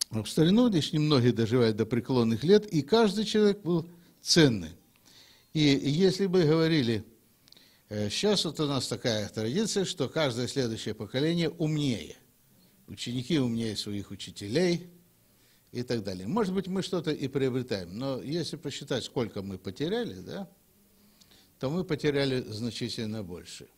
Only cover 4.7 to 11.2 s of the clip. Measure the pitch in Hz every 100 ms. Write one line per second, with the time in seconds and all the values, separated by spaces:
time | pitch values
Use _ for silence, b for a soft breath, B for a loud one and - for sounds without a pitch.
4.7 | - _ _ B B B B B 156 147
5.7 | 139 139 147 190 180 196 180 151 160 160
6.7 | 160 117 110 - - _ _ b b b
7.7 | b b 104 104 - 208 202 170 143 147
8.7 | 139 - 117 127 107 104 - 110 160 226
9.7 | 202 185 - 131 160 147 117 120 139 120
10.7 | 113 - 104 104 127